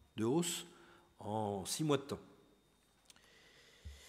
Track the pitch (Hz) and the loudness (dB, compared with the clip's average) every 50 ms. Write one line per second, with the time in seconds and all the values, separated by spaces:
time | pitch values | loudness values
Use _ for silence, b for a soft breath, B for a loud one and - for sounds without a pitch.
0 | - _ - 104 110 117 139 175 175 - - - - B B B B B B B | -20 _ -4 0 2 4 4 4 2 0 -2 -6 -8 B B B B B B B
1 | B B B - - 101 107 110 107 101 101 98 87 - - - 156 151 143 135 | B B B -10 -6 -2 0 0 0 0 0 -2 -2 -2 -2 0 4 4 4 4
2 | 139 - 107 - - - - - - - - _ _ _ _ _ _ _ _ _ | 2 -2 -6 -6 -8 -14 -20 -20 -20 -20 -20 _ _ _ _ _ _ _ _ _
3 | _ - - b b b b b b b b b b b b b b b b b | _ -20 -20 b b b b b b b b b b b b b b b b b
4 | b | b